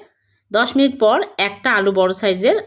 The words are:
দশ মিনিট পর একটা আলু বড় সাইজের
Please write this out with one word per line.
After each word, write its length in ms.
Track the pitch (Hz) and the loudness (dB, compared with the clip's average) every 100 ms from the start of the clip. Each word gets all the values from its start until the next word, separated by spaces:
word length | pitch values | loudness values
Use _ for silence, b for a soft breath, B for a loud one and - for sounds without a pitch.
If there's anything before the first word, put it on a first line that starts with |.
| b b b b b | b b b b b
দশ 180 | 208 254 | -2 0
মিনিট 200 | 269 277 269 | 2 0 2
পর 180 | 214 285 - - | 2 2 -2 -4
একটা 300 | 196 202 262 214 | -6 -4 -2 0
আলু 160 | 196 | 0
বড় 180 | 190 185 | 0 0
সাইজের 420 | 190 208 185 226 427 | 0 -2 0 0 0